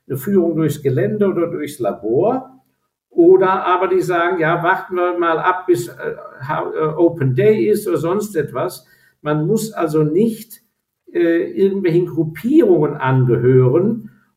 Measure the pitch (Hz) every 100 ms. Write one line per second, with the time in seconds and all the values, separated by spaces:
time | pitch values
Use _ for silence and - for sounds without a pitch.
0 | - 131 202 196 170 156 156 - 135 131
1 | 208 208 196 170 165 147 143 - 104 98
2 | 107 127 202 262 - - _ _ _ _
3 | _ - 170 185 185 190 175 180 185 185
4 | 165 175 175 180 156 165 165 185 - 180
5 | 175 175 170 156 185 180 - 160 - -
6 | - - - - 131 160 175 160 156 156
7 | 170 - 135 127 214 214 214 208 180 160
8 | 160 202 208 165 - 123 175 - _ _
9 | _ _ 151 151 165 214 214 - 165 156
10 | 151 170 226 214 - - _ _ _ _
11 | _ 170 170 170 - - 196 196 175 170
12 | 175 160 160 - 233 311 214 170 147 -
13 | 135 131 123 113 123 131 127 156 202 233
14 | - - _